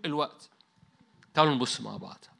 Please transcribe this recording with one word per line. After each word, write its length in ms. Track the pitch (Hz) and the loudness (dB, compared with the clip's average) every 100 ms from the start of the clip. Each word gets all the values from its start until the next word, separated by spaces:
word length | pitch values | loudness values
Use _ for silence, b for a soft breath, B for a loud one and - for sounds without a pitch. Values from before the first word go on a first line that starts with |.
| 160 | -4
الوقت. 440 | 147 - - - _ _ _ _ _ _ _ _ | -4 -4 -8 -20 _ _ _ _ _ _ _ _
تعالوا 220 | 151 156 131 | 4 4 4
نبص 260 | 123 - | 0 -4
مع 160 | 110 101 | -8 -10
بعض. 280 | 98 - - _ | -12 -16 -20 _